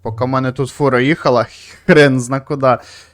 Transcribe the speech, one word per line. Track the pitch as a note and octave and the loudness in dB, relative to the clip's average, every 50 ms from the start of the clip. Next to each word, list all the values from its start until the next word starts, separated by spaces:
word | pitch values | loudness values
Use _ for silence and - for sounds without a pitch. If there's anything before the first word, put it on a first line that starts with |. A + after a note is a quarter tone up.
поки | - A#2 A2 A#2 B2+ | -12 -10 -8 -6 -4
в | |
мене | B2+ C3+ C3 C3 B2+ | -4 -2 -2 -4 -4
тут | B2+ - C3+ B2 | -4 -6 -8 -8
фура | - - D3 C3+ C3 B2 | -4 -2 -2 0 2 2
їхала, | B2+ C#3 E3 - - D3 B2 A#2 - - - - - | 0 0 0 0 0 0 0 0 0 -2 -8 -20 -20
<laughs> | - - - _ | -20 -20 -8 _
хрен | - E3+ D3+ C#3+ C#3 C3 B2+ | 2 4 6 6 4 2 0
зна | A#2+ B2 C3+ C3+ | -4 -4 -8 -8
куди, | - - D3 C#3 C3+ C3 B2 - - - - - - _ | -8 -8 -6 -2 0 0 0 0 -4 -12 -20 -20 -20 _